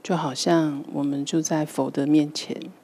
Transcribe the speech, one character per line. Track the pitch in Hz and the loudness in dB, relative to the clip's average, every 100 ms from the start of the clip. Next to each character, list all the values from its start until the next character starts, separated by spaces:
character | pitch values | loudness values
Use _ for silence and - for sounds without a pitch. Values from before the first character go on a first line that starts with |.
就 | - 175 | 0 -2
好 | 147 | 0
像 | 131 185 165 156 143 151 | -2 2 4 2 -2 -6
我 | 143 | -2
们 | 143 139 143 | -2 -2 0
就 | 165 | -2
在 | 156 160 151 | 0 -2 -2
佛 | - 135 | -2 -2
的 | - 139 | 0 4
面 | 151 147 | 4 4
前。 | - - - - - | -4 -8 -8 -10 -16